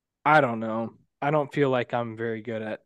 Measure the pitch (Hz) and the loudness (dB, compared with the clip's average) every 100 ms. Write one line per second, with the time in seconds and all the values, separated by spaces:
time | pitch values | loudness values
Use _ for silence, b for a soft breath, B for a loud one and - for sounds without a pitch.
0 | _ _ 143 151 127 113 113 110 113 - | _ _ 4 6 4 0 -4 -4 -4 -10
1 | _ - 147 151 139 147 135 127 117 120 | _ -6 0 0 0 0 2 2 0 -4
2 | 117 110 117 110 113 110 110 110 | -4 -6 -6 -6 -6 -8 -6 -10